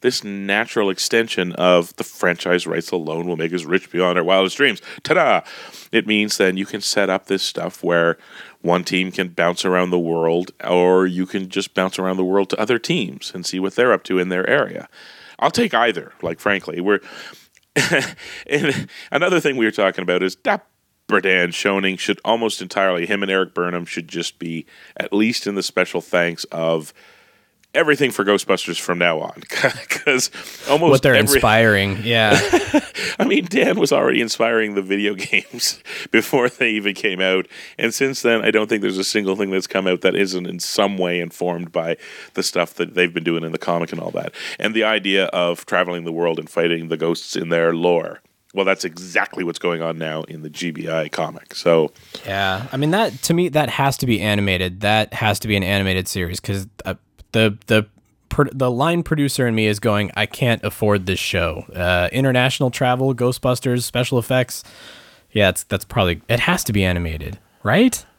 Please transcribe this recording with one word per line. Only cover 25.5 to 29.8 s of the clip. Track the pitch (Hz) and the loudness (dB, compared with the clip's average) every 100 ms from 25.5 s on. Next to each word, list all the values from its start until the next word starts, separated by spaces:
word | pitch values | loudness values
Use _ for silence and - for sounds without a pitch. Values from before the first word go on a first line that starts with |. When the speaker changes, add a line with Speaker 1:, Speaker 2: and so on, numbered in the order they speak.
| 101 | -4
Speaker 1:
the | |
special | 90 - 92 90 | -4 -2 -2 -2
thanks | - 90 87 85 - | -2 0 0 -2 -10
of | 82 82 82 76 - - _ _ _ _ _ _ | -4 0 -2 -4 -18 -20 _ _ _ _ _ _
everything | 139 160 143 139 | 0 2 2 2
for | 113 98 | 0 2
Ghostbusters | 101 - 95 - 85 | 2 2 -2 0 -8
from | - 87 | -4 0
now | 87 80 | 2 0
on, | - - | -4 -12
<laughs> | - | -10
'cause | - 135 - | -2 0 -2